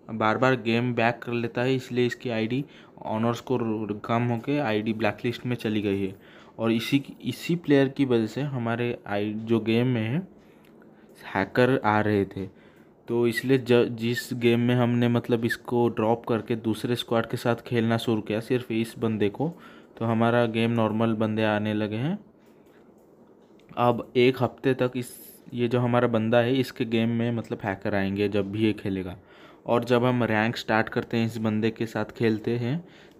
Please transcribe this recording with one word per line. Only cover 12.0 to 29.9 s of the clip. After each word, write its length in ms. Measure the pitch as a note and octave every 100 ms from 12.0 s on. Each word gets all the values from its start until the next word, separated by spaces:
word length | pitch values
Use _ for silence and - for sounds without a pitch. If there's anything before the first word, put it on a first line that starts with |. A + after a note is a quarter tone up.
रहे 240 | G#2 G#2 F#2+
थे। 220 | G2 F#2+ - - - - _ -
तो 200 | A#2+ A#2+
इसलिए 300 | A2 B2+ C3+
ज-, 320 | A#2 A#2+ A#2
जिस 400 | A2 A2+ A#2+ -
गेम 260 | B2 A#2+ A#2
में 160 | A#2+ B2
हमने 320 | A#2+ A#2+ A#2+
मतलब 380 | A#2+ A#2 A#2+ A#2
इसको 440 | - - A#2+ A#2
ड्रॉप 360 | A2+ A2 A#2 -
करके 300 | A2+ G#2+ A#2
दूसरे 400 | A2+ G#2+ A#2+ A#2+
स्क्वाड 300 | - A#2 A2+
के 120 | A#2+
साथ 180 | B2 A#2
खेलना 420 | - A#2+ A2+ A2+
शुरू 240 | A#2 A2
किया, 180 | - G#2+
सिर्फ 320 | A#2 B2+ A#2+
इस 240 | A2+ A2+ -
बंदे 300 | A2+ G#2+ G#2
को, 240 | - D3 E3+ - - - -
तो 80 | A#2
हमारा 400 | A2+ A2+ A#2+ A#2
गेम 260 | A2+ A2+
नॉर्मल 420 | A#2 A2 G#2+ A2+
बंदे 300 | A2 A2 G#2+
आने 300 | A2 G#2 G#2+
लगे 220 | G#2+ G#2+ G#2+
हैं। 300 | C#3+ G3+ - _ - - - - - - _ - - - - - - -
अब 360 | A#2+ A#2+ - B2+
एक 280 | B2 B2+
हफ्ते 300 | A#2 - C3+
तक 180 | B2+ B2+ B2
इस, 400 | A#2+ - - - -
ये 140 | A#2+ A#2+
जो 120 | B2
हमारा 280 | B2 A#2+ B2
बंदा 300 | A2+ A2 A#2+
है, 180 | A#2+ C3+
इसके 300 | B2+ - A#2+
गेम 240 | A2+ A2+
में 220 | A#2 A#2
मतलब 280 | A#2 - A#2
हैकर 320 | G#2+ F#2+ A2 G2+
आएंगे 340 | G2 G2 G#2
जब 220 | G2+ G2
भी 100 | G#2
ये 100 | A2
खेलेगा। 440 | G#2 G#2+ F#2+ F#2 F2 - - - - -
और 180 | A#2
जब 220 | A#2